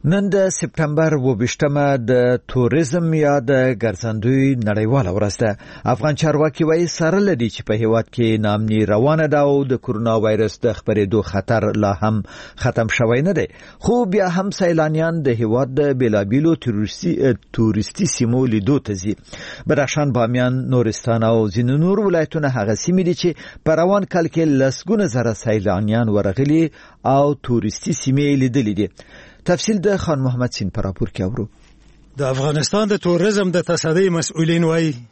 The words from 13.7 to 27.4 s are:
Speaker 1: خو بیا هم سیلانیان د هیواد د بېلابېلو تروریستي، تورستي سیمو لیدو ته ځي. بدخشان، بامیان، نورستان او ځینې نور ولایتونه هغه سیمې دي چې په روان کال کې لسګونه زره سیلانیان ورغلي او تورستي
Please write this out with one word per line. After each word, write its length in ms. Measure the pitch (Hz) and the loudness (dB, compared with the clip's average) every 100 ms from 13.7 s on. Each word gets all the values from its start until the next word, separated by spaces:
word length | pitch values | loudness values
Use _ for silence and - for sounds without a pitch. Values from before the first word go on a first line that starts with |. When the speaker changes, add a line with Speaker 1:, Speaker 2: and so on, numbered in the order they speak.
| - | -6
Speaker 1:
خو 260 | - 240 220 202 | 0 0 2 0
بیا 160 | 185 175 | 0 -2
هم 180 | 196 - | -4 -2
سیلانیان 600 | 175 165 156 156 165 165 | 0 2 0 0 -2 0
د 160 | 135 117 | -2 0
هیواد 260 | 113 117 135 | 0 0 0
د 180 | 131 143 131 | 0 0 2
بېلابېلو 560 | 123 104 101 131 160 160 | 2 2 2 2 2 0
تروریستي، 480 | 123 104 104 - 185 - 135 110 _ | -2 -2 -4 -4 -4 0 2 0 _
تورستي 540 | - 110 104 101 - 113 - | 0 0 0 -4 -2 -2 0
سیمو 280 | 117 123 131 | 0 2 2
لیدو 320 | 110 98 139 | 0 2 0
ته 160 | - | -2
ځي. 200 | 98 98 98 - - - - - | -6 -6 -8 -10 -18 -18 -12 -2
بدخشان، 440 | 151 131 151 147 | 0 0 0 0
بامیان، 480 | 123 113 123 127 127 127 | 0 0 0 0 -2 0
نورستان 520 | 127 113 - 123 117 | 0 0 -2 -2 0
او 260 | 110 113 107 | 2 2 2
ځینې 280 | 98 120 143 | 0 0 2
نور 160 | 175 202 | 2 2
ولایتونه 480 | 202 175 151 160 143 | 2 0 0 -2 -2
هغه 260 | 127 101 | -2 -2
سیمې 280 | 107 - 185 | -2 0 0
دي 100 | 170 | 0
چې 160 | 165 175 151 - - | 0 -2 -4 -14 -6
په 160 | - 160 | 0 2
روان 200 | 175 202 | 2 0
کال 220 | 190 185 165 | 0 -2 -2
کې 180 | 165 160 135 | 0 2 4
لسګونه 440 | 135 - 170 220 | 2 0 -2 0
زره 280 | 180 117 117 104 | 0 0 -2 -2
سیلانیان 640 | 113 107 98 92 107 110 113 | -2 0 0 0 0 0 2
ورغلي 640 | 104 98 107 143 160 165 - - - | 0 0 0 0 2 0 -4 -20 -6
او 300 | 117 139 143 | 0 2 2
تورستي 580 | 147 | -2